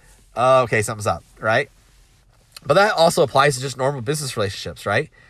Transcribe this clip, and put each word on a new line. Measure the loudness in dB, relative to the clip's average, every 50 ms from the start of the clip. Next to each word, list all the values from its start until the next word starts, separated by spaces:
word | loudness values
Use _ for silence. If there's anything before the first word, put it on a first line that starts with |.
| _ _ _ _ _ _ _
"Oh, | 0 2 4 6 4 4
okay, | 2 0 -2 -2
something's | -2 -6 -6 -4
up," | -4 -4 -4 -8 _ _ -6
right? | -2 0 0 0 -2 -4 _ _ _ _ _ _ _ _ _ _ _ _ _ _ _ _ _ -8 -4
But | 0 2
that | 4 4 2 4
also | 2 2 2 4 2 0
applies | 2 2 2 2 2 2
to | -2
just | -6 -10 -6
normal | -4 -2 -2 -2 -4
business | -4 -6 -6 -6 -6 -8 -6
relationships, | -4 -4 -4 -6 -8 -10 -12 -12 -8 -6
right? | -2 -2 -2 -2 -4 _ _ _ _